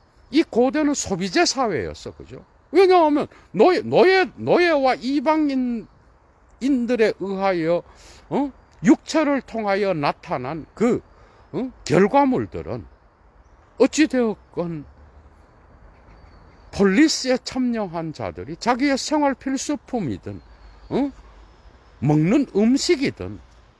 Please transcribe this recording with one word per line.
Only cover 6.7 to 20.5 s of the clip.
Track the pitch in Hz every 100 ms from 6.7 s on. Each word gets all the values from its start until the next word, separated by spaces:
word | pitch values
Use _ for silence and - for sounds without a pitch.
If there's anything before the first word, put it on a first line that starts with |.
| 262 233 240 214 -
의하여, | 190 190 196 180 160 170 - - - - -
어? | 180 277 - _ -
육체를 | 175 - - 320 285 277
통하여 | - 226 202 196 196
나타난 | 165 147 - - 151 127 160 -
그, | - 233 170 - _ - _ -
어? | 170 254 - -
결과물들은 | 156 196 277 277 226 101 87 76 117 - _ _ _ _ _ _ _ _ -
어찌되었건 | 262 - 302 254 226 196 _ - 175 160 139 - - - - - _ _ _ - - - - - - - - - -
폴리스에 | - 196 196 311 - 254 247
참여한 | - 262 247 233 196 170 165
자들이 | 147 98 82 101 165
자기의 | 220 247 285 269
생활 | - 302 285 254
필수품이든, | 269 262 - 285 - 240 151 92 101 101 -